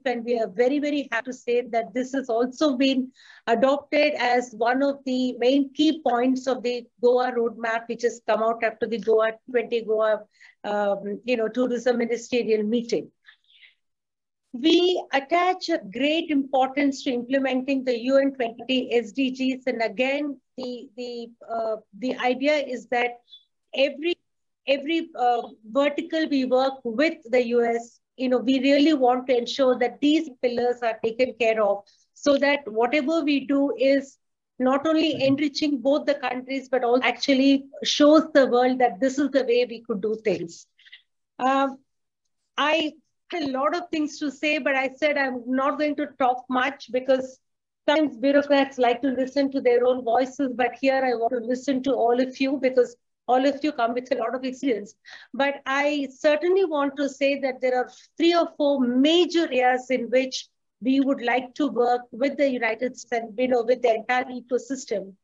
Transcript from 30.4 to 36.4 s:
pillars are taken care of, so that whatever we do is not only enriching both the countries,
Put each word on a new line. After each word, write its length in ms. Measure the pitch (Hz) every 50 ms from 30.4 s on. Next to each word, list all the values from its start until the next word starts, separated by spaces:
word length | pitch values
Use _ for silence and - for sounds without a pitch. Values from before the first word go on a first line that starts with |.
pillars 360 | - 247 240 240 240 240 240 240 240
are 160 | 226 220 - -
taken 300 | 226 226 233 254 247 220 -
care 200 | 240 226 226 220
of, 220 | 214 196 202 202 - _ _ _ _ _ _
so 240 | - - 294 277 269
that 220 | 277 277 285 285 285 214
whatever 560 | 214 220 233 240 262 302 262 277 330 330 285
we 220 | 294 285 277 269
do 280 | - 277 277 277 285 226
is 420 | - 254 269 277 277 262 - - _ _ _ _ _ _ _ _ -
not 260 | 254 254 269 277 277
only 340 | 320 311 320 311 311 285 240
enriching 600 | 262 269 277 269 311 285 - - 311 294 294 240
both 260 | 214 277 285 302 294
the 80 | 302 285
countries, 540 | 285 - 247 247 254